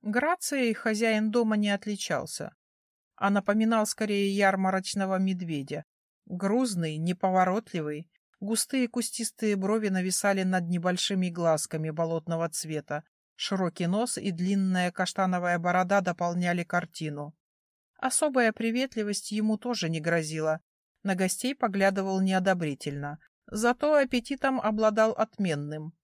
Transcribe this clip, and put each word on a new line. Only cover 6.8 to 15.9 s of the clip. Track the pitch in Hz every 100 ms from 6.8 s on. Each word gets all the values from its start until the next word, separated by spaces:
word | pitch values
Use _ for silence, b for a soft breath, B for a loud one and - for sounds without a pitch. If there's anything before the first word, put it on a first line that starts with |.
| 160 156
неповоротливый, | 165 180 190 185 185 202 - 180 151 151 170 _ _ _
густые | 196 220 - 269 240
кустистые | 247 226 - 220 - 220 202
брови | 190 220 208
нависали | 185 185 185 202 196
над | 185 185 170
небольшими | 180 180 180 - 196 180
глазками | 170 170 156 - 160 156
болотного | 151 165 165 160 165 165
цвета, | - 156 151 - 147 - _ _
широкий | - - 190 180 - 170
нос | 196 240 -
и | 202
длинная | 170 180 196 190 185 180
каштановая | - 180 - 185 180 175 175
борода | 175 180 185